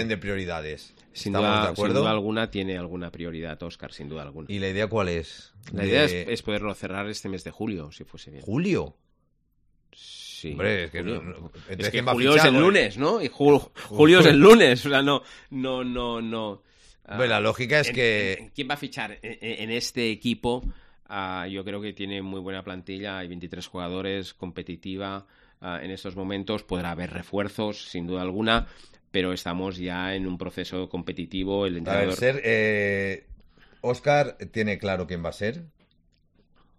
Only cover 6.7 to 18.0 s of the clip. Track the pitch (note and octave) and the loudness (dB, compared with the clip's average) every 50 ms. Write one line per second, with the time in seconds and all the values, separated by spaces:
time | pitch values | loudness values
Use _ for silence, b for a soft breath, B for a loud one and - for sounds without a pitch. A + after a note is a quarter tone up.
6.7 | F#2+ - - F2 F#2 G2 G2+ G#2 G#2 - - G2 F#2 F2+ - E2+ D#2 - G#2 A2+ | -8 -6 -8 -8 -6 -6 -6 -6 -8 -10 -8 -8 -8 -8 -10 -10 -10 -8 -6 -6
7.7 | G2+ E2+ D2+ D2 - - - - - D#2+ - C#2 D2 C#2 - G2 G#2 C#3+ F3 G#3 | -6 -6 -8 -12 -14 -18 -20 -20 -20 -20 -20 -18 -18 -16 -10 -6 -4 -2 0 0
8.7 | E3 G#2 D2+ C#2+ - _ _ _ _ _ _ _ _ _ _ _ _ _ _ _ | 0 -2 -2 -6 -12 _ _ _ _ _ _ _ _ _ _ _ _ _ _ _
9.7 | _ _ _ _ _ - - - - - - - - - - D#2+ C#2+ C#2+ F#2 G#2+ | _ _ _ _ _ -20 -20 -20 -18 -18 -16 -16 -14 -12 -10 -8 -6 -4 -2 -2
10.7 | G#2+ F#2 E2+ D2+ E2+ F2 F2 F#2+ A#2+ E2+ D#2+ F2+ F2 D#2 E2 E2 - - - - | 0 -2 -4 -6 -6 -8 -6 -6 -6 -8 -8 -12 -14 -14 -16 -18 -18 -18 -16 -12
11.7 | F#2+ F2+ G2 G#2+ A2 A2+ A#2+ B2+ B2 A#2+ B2+ C#3 D3 D3+ D#3+ C#3+ C3 C#3 D#3+ F#3+ | -8 -4 -4 -2 -2 -2 0 0 0 2 4 6 6 8 8 8 6 6 6 6
12.7 | G3+ F3+ C3 G2+ G2 A2+ C#3+ D#3+ A3 A3+ E3 B2 - - C#3+ D3 D3 B2+ - - | 6 6 4 2 0 -2 0 0 0 0 -2 -4 -2 4 6 8 8 6 6 0
13.7 | - B B B B C#3+ D3+ D#3 F3+ F#3 D#3+ D#3+ C#3+ C#3 D3 G3+ A3+ A#3 F3+ C3 | -14 B B B B 8 10 10 12 12 10 10 10 12 12 12 12 12 12 8
14.7 | A#2+ A#2+ - C#3+ C#3 C3+ C#3 C#3+ C#3+ - - B B B B B D3 C3 B2+ C3 | 6 4 2 0 2 2 2 2 2 0 -2 B B B B B -8 -6 -6 -4
15.7 | C3 B2+ B2+ B2 B2 B2 B2 A#2+ A#2 A2+ A2+ A2+ A2+ A2+ A2 G#2 G2 - _ b | -4 -4 -4 -4 -4 -4 -4 -4 -4 -6 -6 -6 -6 -4 -6 -6 -8 -10 _ b
16.7 | b b b b b b _ - G2+ A2+ B2+ A#2 A2 G#2 G#2 A2+ G#2+ - B2+ A#2 | b b b b b b _ -8 -4 -2 0 2 2 2 2 0 0 -2 -2 0
17.7 | D3 D3+ C#3+ A#2+ A#2+ B2+ | 2 2 2 2 0 2